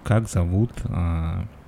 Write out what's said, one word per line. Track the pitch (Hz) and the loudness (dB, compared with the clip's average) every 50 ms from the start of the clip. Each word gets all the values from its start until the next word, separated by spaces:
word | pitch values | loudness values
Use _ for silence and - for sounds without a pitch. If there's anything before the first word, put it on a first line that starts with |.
| - | 0
как | - 104 110 113 - | 2 2 2 2 2
зовут, | - 95 87 85 90 98 113 120 - - - | 0 0 0 2 2 2 2 0 -2 -8 -6
а, | - - - 85 85 85 82 82 82 90 92 92 - - - - | -4 -2 -2 0 0 0 0 -2 -2 -4 -4 -6 -8 -10 -18 -20